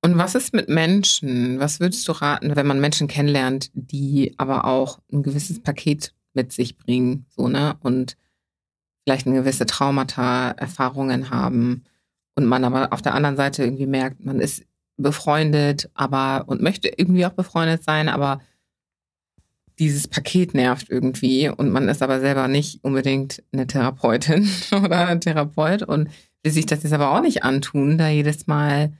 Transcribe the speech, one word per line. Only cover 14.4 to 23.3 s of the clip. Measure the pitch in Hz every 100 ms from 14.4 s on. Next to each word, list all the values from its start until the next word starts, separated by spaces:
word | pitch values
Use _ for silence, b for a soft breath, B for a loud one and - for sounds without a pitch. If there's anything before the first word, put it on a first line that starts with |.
ist | - - _ _ _ -
befreundet, | 139 147 - 151 156 147 143 143 - -
aber, | 135 135 135 135 -
und | 135
möchte | 160 196 - -
irgendwie | 180 185 175
auch |
befreundet | 180 185 165 165 160
sein, | - 156 151
aber | 143 143 139 b b _ _ _ _ _ _ _ _ _ _ _ -
dieses | 156 143 147
Paket | - 147 185 180
nervt | 147 127 127 -
irgendwie | 123 127 127 131 131 147
und | - 143
man | 104 120
ist | 147
aber | 135 131
selber | 135 135 131
nicht | 139 147 -
unbedingt | 139 135 135 135 135